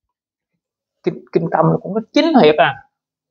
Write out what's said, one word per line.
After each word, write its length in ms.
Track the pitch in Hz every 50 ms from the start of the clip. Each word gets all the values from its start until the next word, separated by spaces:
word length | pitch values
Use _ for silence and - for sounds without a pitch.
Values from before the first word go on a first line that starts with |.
| _ _ _ _ _ _ _ _ _ _ _ _ _ _ _ _ _ _ _ _ -
kinh, 220 | 185 175 - - _
kinh 180 | - 180 165 165
tâm 140 | - 160 160
nó 120 | 160 160 -
cũng 120 | - 165 190
có 80 | 220 226 - -
chín 120 | 294 294 330 320
huyệt 220 | 247 170 151 156
à. 300 | - 165 147 123 - - _ _ _ _ _ _ _ _ _